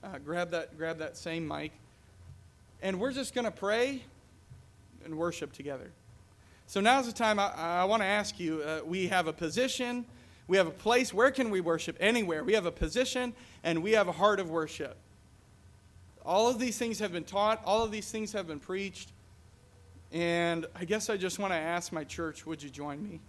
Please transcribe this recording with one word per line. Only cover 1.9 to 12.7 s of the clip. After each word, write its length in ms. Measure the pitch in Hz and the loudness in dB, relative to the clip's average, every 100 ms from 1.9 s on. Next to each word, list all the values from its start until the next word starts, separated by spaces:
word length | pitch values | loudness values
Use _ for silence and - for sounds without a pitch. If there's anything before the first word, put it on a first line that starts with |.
| - - - - - - - - - | -20 -20 -20 -20 -20 -20 -20 -20 -8
And 160 | 190 185 | -4 -2
we're 140 | 247 | -2
just 220 | 262 254 | -2 -4
gonna 160 | 247 226 | -2 -2
pray 520 | - 196 220 254 262 - - - - - - - - - - | -2 0 2 2 -2 -10 -20 -20 -20 -20 -20 -20 -20 -20 -20
and 120 | - 156 | -10 -2
worship 360 | 170 165 139 | -2 -2 -8
together. 400 | - 143 131 - - - - - - - - - | -8 -8 -8 -10 -18 -20 -20 -20 -20 -20 -20 -6
So 140 | 202 | 2
now's 260 | 214 269 233 | 4 4 2
the 60 | |
time 260 | 226 226 208 | 0 2 4
I, 140 | 202 | 2
I 300 | - 165 175 | 0 0 2
wanna 200 | 185 220 | 4 4
ask 340 | 190 208 202 - | 4 2 0 -4
you, 240 | 170 160 | -4 -4
uh, 180 | 151 156 | -4 -4
we 240 | 139 185 180 | -4 -2 2
have 180 | 185 160 | 2 2
a 60 | |
position, 720 | 156 165 170 262 - 247 247 233 - - - - | -2 -2 0 0 0 -2 -4 -6 -14 -20 -18 2
we 60 | 190 | 4
have 100 | 165 | 4
a 60 | |
place. 420 | - 214 247 254 | 2 2 4 4
Where 160 | 185 262 | 4 4
can 200 | 262 233 | 4 0
we 100 | 190 | 0
worship? 360 | 170 165 165 - | 2 0 -2 0
Anywhere. 420 | 202 240 190 156 | 2 4 2 0
We 120 | 147 | 2
have 120 | 214 | 2
a 60 | 170 | 2